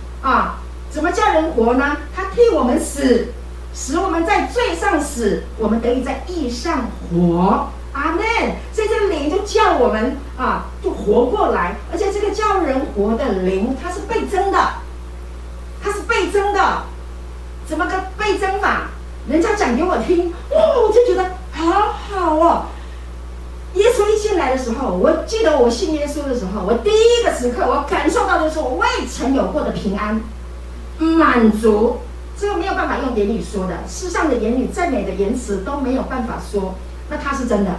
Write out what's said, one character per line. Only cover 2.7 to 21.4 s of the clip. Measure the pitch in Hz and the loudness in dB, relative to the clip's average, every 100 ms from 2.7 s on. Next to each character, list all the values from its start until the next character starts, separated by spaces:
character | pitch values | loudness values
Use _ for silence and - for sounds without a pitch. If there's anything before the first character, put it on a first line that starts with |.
| 320 | 2
死， | - 277 269 208 - - - - - | 0 0 4 4 2 -8 -12 -12 -12
使 | - - 330 | -10 -4 0
我 | 381 | 0
们 | 330 | 0
在 | 339 403 - | 2 2 2
罪 | 480 415 330 | 0 0 0
上 | 403 320 | 0 0
死， | - 240 208 165 - - | 0 -2 0 0 -4 -4
我 | 214 | 0
们 | 226 | 0
得 | 233 269 | 2 0
以 | |
在 | 277 - - | -2 -6 -6
义 | 349 240 | -4 -4
上 | 240 339 277 214 - 175 | -4 -2 -2 -4 -8 -4
活。 | 170 175 170 185 - - - - | 2 2 4 4 2 0 -8 -10
阿 | - 311 | -4 -2
们。 | 349 440 466 233 180 - | 0 0 0 -2 -4 -6
所 | - | -2
以 | 415 | 0
这 | 440 | 2
个 | 392 | 0
灵 | 302 294 | 0 0
就 | 381 | -2
叫 | - 453 381 302 | 0 2 4 4
我 | 226 | 2
们 | 214 247 - - - | 2 -2 -4 -8 -4
啊， | 247 - - - | -2 -2 -6 -6
就 | 381 | -4
活 | - - 240 - | -2 2 4 4
过 | 415 247 | 2 2
来。 | - 190 - - | 2 -2 -4 -6
而 | 339 | -4
且 | 392 | -2
这 | 403 | 0
个 | 403 | -2
叫 | - 427 381 | 0 2 2
人 | 311 262 294 | 2 0 -2
活 | 202 208 226 | 0 0 0
的 | 262 190 | 0 0
灵， | 185 190 240 - | 0 0 0 -2
它 | 359 | -6
是 | 359 | -6
倍 | - 427 - | -4 -2 0
增 | 370 392 | 0 2
的， | - - - - - - - - - - - - - | 2 2 -2 -10 -12 -12 -12 -12 -12 -12 -12 -12 -8
它 | 403 | -4
是 | 403 | -4
倍 | - 440 - | 0 0 2
增 | 403 403 | 2 2
的。 | 392 - - - - - - - - - - - | 2 2 0 -6 -12 -12 -12 -12 -12 -12 -12 -6
怎 | 311 | -2
么 | 359 | -2
个 | 370 381 - | -2 -4 -4
倍 | 427 - | -2 0
增 | 381 403 | 0 0
法？ | 381 - - - - - - | 0 0 -4 -10 -12 -10 0
人 | 311 | 2
家 | 440 403 | 2 2
讲 | 285 247 | 0 0
给 | |
我 | 359 240 - | 0 0 2
听， | 349 349 - - | 2 0 -4 -2
哦， | 622 640 523 415 | 4 4 4 4
我 | |
就 | 440 | 6
觉 | 480 370 | 6 4
得 | 370 - | 0 -4